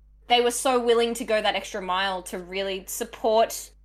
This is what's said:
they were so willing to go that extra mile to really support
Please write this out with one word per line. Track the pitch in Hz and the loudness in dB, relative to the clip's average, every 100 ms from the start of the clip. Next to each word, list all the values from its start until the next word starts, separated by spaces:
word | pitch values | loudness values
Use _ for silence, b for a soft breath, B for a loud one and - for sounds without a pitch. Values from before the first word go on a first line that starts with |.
| _ - - | _ -20 0
they | 240 | 4
were | 240 | 4
so | 233 277 254 | 2 2 2
willing | 240 233 233 | 4 4 4
to | 233 | -2
go | 220 214 | 0 0
that | 208 190 | 2 -2
extra | - 214 | -4 -8
mile | 185 185 196 185 | -2 -2 0 -4
to | 175 190 | -6 -10
really | 175 190 196 190 190 | -8 -6 -4 -6 -8
support | - 226 - 226 220 226 - - - | -8 -8 -4 2 4 2 0 -14 -20